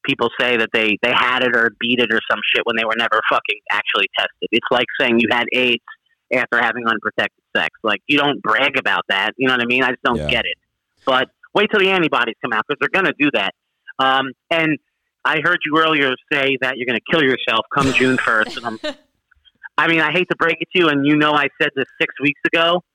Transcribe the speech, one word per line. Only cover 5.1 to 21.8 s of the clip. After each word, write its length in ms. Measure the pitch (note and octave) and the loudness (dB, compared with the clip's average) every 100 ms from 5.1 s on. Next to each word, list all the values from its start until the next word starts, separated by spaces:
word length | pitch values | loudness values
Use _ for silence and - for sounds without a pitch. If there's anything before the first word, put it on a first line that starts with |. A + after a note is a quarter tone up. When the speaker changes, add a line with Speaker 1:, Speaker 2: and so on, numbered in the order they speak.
| A#2 | 2
Speaker 1:
you 80 | A2+ | 2
had 140 | A#2+ A#2+ | 0 0
aids 280 | B2 B2+ A#2+ - - _ _ _ | 0 0 -2 -6 -20 _ _ _
after 280 | B2 A#2+ A#2+ | -2 0 0
having 240 | A#2 A2+ | 0 0
unprotected 560 | A#2 G#2+ G#2+ - G#2 _ _ | -2 -2 -2 -4 -4 _ _
sex. 140 | G#2+ D#2 _ | -4 -4 _
Like, 180 | A2 G2+ - | -4 -4 0
you 100 | D3 | 0
don't 240 | D3 A2+ | 0 -2
brag 340 | A2 A2 C#3 C3+ | 0 0 0 0
about 260 | G#2 F#2 - | 0 -2 0
that. 240 | G2 G#2+ A2+ | -2 -2 -2
You 100 | C3 | 0
know 60 | |
what 80 | B2 | 0
I 40 | |
mean? 160 | A#2+ B2+ | 0 2
I 100 | B2+ | 0
just 120 | B2 | 0
don't 140 | C3+ A#2 | -2 -2
Speaker 2:
Yeah. 120 | - | -2
Speaker 1:
get 160 | A#2 | -2
it. 120 | F2+ - _ _ _ _ | -4 -10 _ _ _ _
But 240 | - C3 B2+ _ - | 0 0 0 _ -4
wait 160 | F#3+ G#3 | -2 2
till 80 | G#3+ | 2
the 100 | F#3+ | 2
antibodies 460 | F#3+ D#3 C3 A#2 G#2+ | 2 0 0 -2 -4
come 100 | C3 | -4
out, 140 | A2 - | -4 -4
'cause 80 | C#3+ | -4
they're 80 | C3+ | -2
gonna 240 | F3 E3+ - | 0 -2 0
do 120 | C#3+ | -2
that. 200 | A2+ G2 _ _ _ - - | 0 -4 _ _ _ -18 -2
Um, 340 | C3+ C3 C3 A#2+ _ | 2 2 -2 -10 _
and 280 | E3 D#3 D3 _ _ _ _ | -2 0 -2 _ _ _ _
I 160 | C3 D3+ | -2 0
heard 180 | D#3 F3 | 0 -2
you 120 | D#3 D#3 | 0 0
earlier 380 | D#3+ D3+ C#3 B2+ _ | 2 2 0 -2 _
say 240 | D3 C3+ C3+ | -2 0 -2
that 160 | C3 | -4
you're 120 | B2+ B2 | -4 -4
gonna 120 | A2+ - | -4 -2
kill 140 | E3 | 0
yourself 420 | C3+ B2+ - A2+ - | 2 0 0 -2 -2
come 200 | C#3 C3+ | -2 0
June 240 | A#2+ C3 B2+ | 2 2 2
first. 400 | C3 A2+ A2 B2+ | 0 0 0 -4
And 80 | |
I'm, 140 | A#2 A2 | -10 -8
Speaker 3:
<laughs> 160 | D4+ C#4+ _ _ _ _ _ _ - - | -10 -10 _ _ _ _ _ _ -8 -2
Speaker 1:
I 100 | D#3+ | 0
mean, 140 | E3 | 2
I 100 | D3+ | 2
hate 160 | E3+ F3+ | 0 -2
to 40 | |
break 220 | E3 E3 E3 | -2 0 -2
it 80 | E3 | -2
to 40 | F#3 | 2
you, 60 | E3 | 2
and 160 | C#3+ | 4
you 100 | C#3 | 2
know 160 | D3+ D3+ | 4 4
I 140 | D3 C#3 _ | 2 0 _
said 80 | D3 | -4
this 100 | C3+ | -2